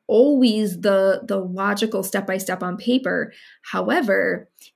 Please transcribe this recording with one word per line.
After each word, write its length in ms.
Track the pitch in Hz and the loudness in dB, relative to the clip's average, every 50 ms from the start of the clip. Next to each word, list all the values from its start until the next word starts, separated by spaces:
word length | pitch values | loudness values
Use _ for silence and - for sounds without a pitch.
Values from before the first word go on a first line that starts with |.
| _ | _
always 760 | - 208 220 262 294 294 262 254 233 214 220 214 196 175 170 | 2 4 6 6 6 6 4 4 4 4 2 0 -2 -2 -2
the, 400 | 180 202 196 190 190 196 185 - - | 0 2 2 4 4 2 2 0 -2
the 140 | - 196 | -4 -4
logical 640 | 196 185 185 180 190 196 202 202 202 233 220 - 190 | -4 -4 -4 -4 -2 -2 -2 0 0 -2 -2 -2 -4
step-by-step 600 | 190 - - 196 196 185 185 190 190 - 185 185 185 | -4 -4 -4 -4 -4 -4 -4 -4 -4 -6 -6 -4 -6
on 140 | 180 180 | -6 -8
paper. 540 | 202 - 233 247 262 - 180 180 170 151 - - - - - - _ | -4 -2 0 0 0 0 -2 -2 -4 -4 -6 -10 -18 -20 -20 -20 _
However, 880 | - - - 190 185 214 254 359 277 202 190 190 180 190 180 - - - _ _ - - _ | -14 -8 -6 -4 -2 0 0 0 0 2 0 0 0 0 -2 -4 -8 -14 _ _ -20 -20 _